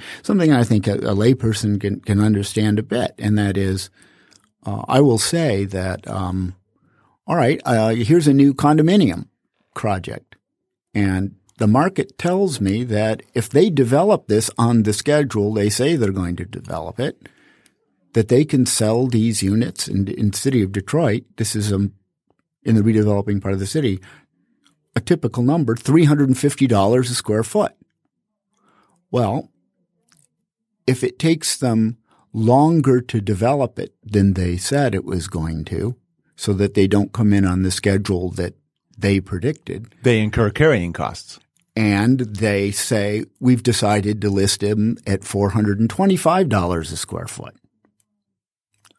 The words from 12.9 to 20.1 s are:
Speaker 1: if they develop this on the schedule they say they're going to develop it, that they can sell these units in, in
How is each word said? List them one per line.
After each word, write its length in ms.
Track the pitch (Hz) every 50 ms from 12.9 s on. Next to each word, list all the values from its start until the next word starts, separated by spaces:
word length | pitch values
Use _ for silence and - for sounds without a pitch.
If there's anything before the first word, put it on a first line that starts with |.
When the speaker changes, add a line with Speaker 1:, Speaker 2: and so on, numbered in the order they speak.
| 110 104 110 110 110 - - _ _
Speaker 1:
if 140 | 123 113 -
they 220 | - 143 175 220
develop 560 | 165 143 131 113 127 147 180 208 214 165 -
this 240 | - 104 107 110 - - -
on 240 | 117 117 120 117 107
the 100 | 107 104
schedule 600 | - - 143 147 151 147 131 - 107 101 104 110
they 180 | 107 101 104
say 240 | 101 - 123 147 170
they're 160 | 147 113 98
going 240 | 95 98 90 87 87
to 100 | 87 87
develop 540 | 90 - - - - 82 82 82 82 98 -
it, 300 | 127 151 - _ _ - - _ _ _ _ _ _ _ _ _ _ _ _ _ _ _ -
that 120 | 117 107
they 180 | - 123 131 156
can 220 | 151 - 135 123
sell 400 | - - - 117 107 110 117 131
these 380 | 131 117 113 110 117 110 - 98
units 420 | 95 101 110 120 - - - -
in, 220 | - - 98 101
in 220 | 98